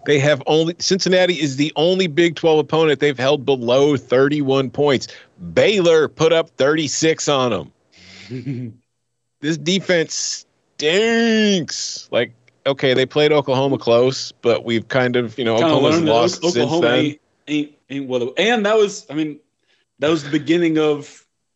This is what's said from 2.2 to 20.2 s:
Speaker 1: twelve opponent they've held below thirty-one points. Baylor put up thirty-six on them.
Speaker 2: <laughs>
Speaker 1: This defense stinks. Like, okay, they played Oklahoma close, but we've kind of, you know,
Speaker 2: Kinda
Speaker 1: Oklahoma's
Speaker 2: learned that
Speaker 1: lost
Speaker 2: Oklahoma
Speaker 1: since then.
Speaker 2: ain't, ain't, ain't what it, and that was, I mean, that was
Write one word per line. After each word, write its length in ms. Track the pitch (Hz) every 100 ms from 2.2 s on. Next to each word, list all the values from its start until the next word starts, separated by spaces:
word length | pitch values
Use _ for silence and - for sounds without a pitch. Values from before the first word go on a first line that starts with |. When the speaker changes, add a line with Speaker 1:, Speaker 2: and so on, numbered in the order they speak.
| 170 151
Speaker 1:
twelve 220 | 165 156
opponent 420 | 143 156 160 131
they've 180 | 147 120
held 280 | 131 151 123
below 500 | 135 117 131 143 135
thirty-one 720 | - 127 139 151 135 135 131
points. 400 | - 147 127 - - - - 87
Baylor 520 | 82 160 214 170 160 143
put 280 | - 160
up 160 | 165 165
thirty-six 760 | - 135 160 143 - 160 156 -
on 440 | 139 123 95 73 _ _ _ - - -
them. 480 | 127 143 123 120 113
Speaker 2:
<laughs> 0 | _ _ _ _ _ _
Speaker 1:
This 180 | 147 160
defense 880 | 151 196 - 175 156 - - - - _ _ -
stinks. 1300 | 151 185 226 233 233 220 208 190 135 - - - -
Like, 200 | 117 123 _ _ _
okay, 300 | 180 - 139
they 120 | 127 131
played 260 | 151 151
Oklahoma 440 | 151 139 127 139 135
close, 540 | 190 - 147 135 -
but 340 | - 117 -
we've 220 | 117 113 -
kind 300 | 131 127 123
of, 200 | 117 123
you 80 |
know, 120 | 117 113
Speaker 2:
Kinda 100 | 147
Speaker 1:
Oklahoma's 200 | 147 147 165
Speaker 2:
learned 100 | 156
that 60 |
Speaker 1:
lost 320 | 117 120 -
Speaker 2:
Oklahoma 260 | 170 120 127
Speaker 1:
since 100 | 165
then. 220 | 120 127
Speaker 2:
ain't, 160 | 151 143 _ _ -
ain't, 240 | 151 147 _ -
ain't 180 | 139 131
what 140 | 127
it, 100 | 120 -
and 260 | 196 240 202
that 100 | 220
was, 280 | 208 180 -
I 40 |
mean, 260 | 147 156 - _ _ _ _ _ -
that 100 | 147
was 120 | 165